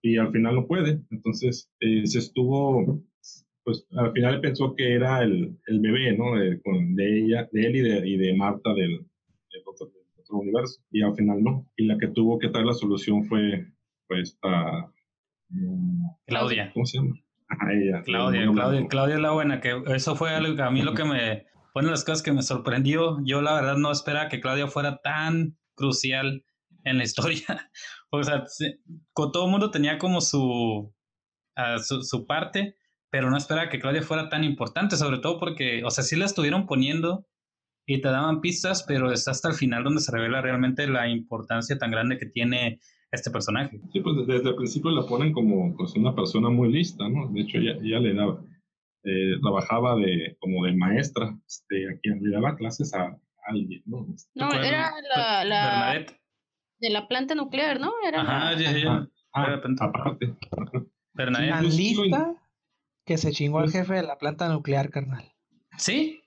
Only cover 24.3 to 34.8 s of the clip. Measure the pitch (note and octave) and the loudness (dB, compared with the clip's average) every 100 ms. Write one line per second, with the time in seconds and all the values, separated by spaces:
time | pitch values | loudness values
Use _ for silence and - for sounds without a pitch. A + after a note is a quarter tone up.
24.3 | B2 C3 C3 C#3+ D3 C#3+ C#3+ D3 D3+ D#3+ | -4 -2 -2 -2 -2 -2 -2 -4 -2 0
25.3 | E3 D#3+ - _ - C#3 - C3 C3 C3+ | 0 0 -4 _ -2 0 0 0 0 -2
26.3 | C3+ _ _ _ _ - C3 A#2 - D#3+ | -4 _ _ _ _ -2 0 0 -2 -2
27.3 | D#3 - - - - - - _ D3 C#3+ | -2 -4 -8 -8 -18 -18 -18 _ -2 0
28.3 | C#3+ - - D3+ D3 - E3 _ - D3 | -2 -4 -6 -6 -6 -18 -20 _ -2 -2
29.3 | E3+ F3+ G3 G#3 E3 D3 D3+ F#3 F3+ - | 0 2 2 2 2 0 0 0 0 2
30.3 | C#3+ B2+ A#2+ A2+ G#2+ G#2 _ _ _ _ | 2 2 2 0 -2 -6 _ _ _ _
31.3 | _ _ - A#2+ A#2 - C3+ B2+ B2 G#2+ | _ _ -6 -2 -2 -4 -6 -4 -6 -2
32.3 | D3+ F3 G3 G3+ - _ _ _ C3+ B2+ | -4 -2 -2 -4 -6 _ _ _ -2 0
33.3 | C#3 D3 D#3 E3 C3 C3+ D3+ - D#3+ D#3 | 0 0 -2 -2 -4 -2 -2 0 -4 -2
34.3 | D#3 D#3 - A2+ D#3+ | -2 0 0 -4 -2